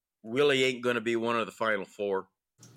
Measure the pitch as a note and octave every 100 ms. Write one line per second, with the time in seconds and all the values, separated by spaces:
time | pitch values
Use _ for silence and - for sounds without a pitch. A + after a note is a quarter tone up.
0 | _ _ A2 B2 D3 C3+ C3 B2 B2 A#2+
1 | A2+ A#2 A#2 A#2 G2+ - A2+ G#2 F2+ -
2 | G2+ F#2+ F#2 _ _ _ -